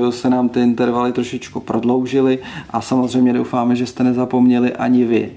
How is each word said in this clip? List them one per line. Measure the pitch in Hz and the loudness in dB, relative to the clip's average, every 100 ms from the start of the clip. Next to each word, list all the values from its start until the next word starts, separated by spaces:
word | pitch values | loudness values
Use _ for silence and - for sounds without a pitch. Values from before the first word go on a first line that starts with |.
| 123 | 0
se | 120 127 | 0 0
nám | 127 120 | 0 0
ty | 123 | 2
intervaly | 120 117 123 120 123 | 0 2 0 0 -2
trošičku | 123 120 127 - - | -2 -4 -6 -10 -12
prodloužily. | - 113 117 127 127 135 131 131 - 156 - | -6 -2 0 0 0 2 2 0 -4 -16 -8
A | 113 | -6
samozřejmě | - 127 123 131 127 | -2 0 0 2 2
doufáme, | 123 123 127 120 120 | 2 0 0 0 0
že | 120 | -2
jste | - | 0
nezapomněli | 127 123 123 127 127 123 123 | 0 0 0 2 4 4 0
ani | - 123 123 | 0 0 2
vy | 117 110 107 | 2 0 -2